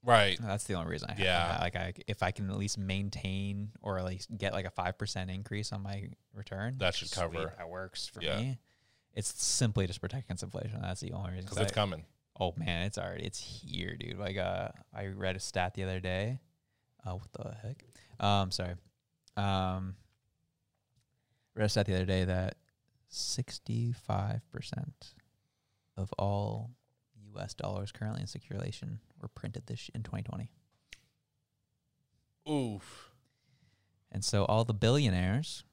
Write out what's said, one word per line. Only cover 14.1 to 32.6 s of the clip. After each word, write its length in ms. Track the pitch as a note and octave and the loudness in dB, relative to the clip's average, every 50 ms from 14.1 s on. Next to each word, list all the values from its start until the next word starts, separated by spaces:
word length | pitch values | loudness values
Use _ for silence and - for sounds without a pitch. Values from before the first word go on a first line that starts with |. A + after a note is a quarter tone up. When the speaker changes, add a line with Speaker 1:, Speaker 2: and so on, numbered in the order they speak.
| D#2+ F#2 | -6 -4
Speaker 2:
Like, 180 | G#2 F#2+ F#2+ G2 | -4 -4 -2 0
uh, 320 | F#2 F#2 F#2 F#2 F2+ - - - - _ - | 0 0 0 -2 -4 -6 -8 -12 -20 _ -10
I 140 | G#2 G2+ | -8 -6
read 300 | G2 F#2+ G2 G2 F#2+ F#2 | -6 -4 -2 -2 -2 -2
a 40 | F#2 | -2
stat 340 | - - - F#2 F2+ F#2 - | -4 -4 0 0 0 0 0
the 100 | - F#2+ | -2 -4
other 160 | F#2 F#2 F#2 | -2 -2 -2
day. 400 | F#2 F#2 F#2 F#2 G2+ A2+ C3 C3+ _ _ _ _ _ _ _ _ _ _ _ _ - | -2 -2 0 0 0 -2 -2 -4 _ _ _ _ _ _ _ _ _ _ _ _ -8
Uh, 60 | - F#2 | -6 -6
what 160 | F#2 - - _ | -6 -8 -10 _
the 220 | - - - A#2 A2 - | -10 -10 -8 -10 -8 -8
heck? 220 | G#2+ C3 - - - - - - - - - | -8 -10 -10 -12 -20 -20 -20 -20 -20 -8 0
Um, 320 | - G2+ G2+ G2+ G2 F#2 | 2 4 4 4 4 2
sorry. 240 | F#2 - F#2 F2 F2+ F2+ _ - _ _ _ _ _ _ _ _ _ | 0 -2 -2 -2 -4 -8 _ -18 _ _ _ _ _ _ _ _ _
Um, 580 | - G2+ G2+ G2 F#2+ F#2+ F#2 F#2 F#2 F#2+ F#2+ F#2+ - - _ _ _ _ _ _ _ _ _ _ _ _ _ _ _ _ _ _ _ _ _ _ _ _ _ _ _ _ _ _ | -2 0 2 2 2 2 2 0 -2 -2 -6 -8 -10 -14 _ _ _ _ _ _ _ _ _ _ _ _ _ _ _ _ _ _ _ _ _ _ _ _ _ _ _ _ _ _
read 120 | A2+ G#2+ | 2 2
a 20 | G#2 | 4
stat 180 | - G#2+ G2+ | 6 4 4
the 80 | G2 F#2+ | 4 4
other 120 | F#2 F#2 | 4 4
day 180 | F2+ F#2+ F#2 F#2 | 4 4 4 4
that 320 | F#2 F2+ F#2 F#2 - - _ _ _ _ _ _ _ _ _ _ _ | 4 4 2 2 0 -2 _ _ _ _ _ _ _ _ _ _ _
sixty-five 1300 | - - - - - - B2+ - - - _ - A2+ A#2 A#2+ A#2+ A#2+ - - - G#2+ G2 G2 G2+ G#2+ A2+ - _ | -8 -6 -4 -2 -2 -2 -2 -4 -6 -12 _ -2 -2 0 2 0 0 -2 -2 0 0 2 2 0 -2 -2 -4 _
percent 640 | - - - - - - - D3+ - _ - - - - _ _ _ _ _ _ _ _ _ _ _ _ _ _ _ | -10 -10 -8 -8 -6 -6 -8 -8 -10 _ -20 -20 -20 -20 _ _ _ _ _ _ _ _ _ _ _ _ _ _ _
of 160 | - F#2+ F#2+ - - | -6 -4 -4 -2 0
all 540 | - G2+ G2+ G2+ G2+ G#2 G#2+ A2 A2 A#2 B2 _ _ _ _ _ _ _ _ | 0 2 2 2 0 0 -2 -4 -6 -8 -10 _ _ _ _ _ _ _ _
U 240 | A2+ G#2 G#2 G2+ G2 | -20 -20 -16 -8 -8
S 140 | F#2+ G2+ - | -8 -8 -6
dollars 380 | - - G2 G2 F#2+ G2+ G2 - | -6 -4 -4 -2 -4 -4 -6 -6
currently 300 | - G#2+ G#2+ G#2+ - G2+ | -6 -6 -4 -4 -4 -6
in 40 | |
circulation 720 | G#2 - - - - - G2 F2+ F#2 - - - - A2 G#2+ _ _ _ - | -6 -8 -12 -12 -10 -8 -6 -6 -6 -6 -6 -8 -8 -8 -10 _ _ _ -14
were 80 | - A2 | -14 -12
printed 380 | _ - - - A2+ - - | _ -8 -10 -8 -8 -10 -8
this 120 | - A#2 A#2 | -8 -8 -8
sh-, 120 | - - - | -8 -10 -8
in 80 | A#2 A2+ | -8 -8
twenty 220 | - - G#2+ - | -6 -6 -6 -6
twenty. 240 | - - F#2 F#2 A2+ _ _ _ _ _ _ _ _ - - _ _ _ _ _ _ _ _ _ _ _ _ _ _ _ _ _ _ _ _ _ _ _ _ _ _ _ _ _ D3+ | -6 -6 -8 -8 -10 _ _ _ _ _ _ _ _ -20 -20 _ _ _ _ _ _ _ _ _ _ _ _ _ _ _ _ _ _ _ _ _ _ _ _ _ _ _ _ _ 0
Speaker 1:
Oof. 600 | D#3 D3 | 2 2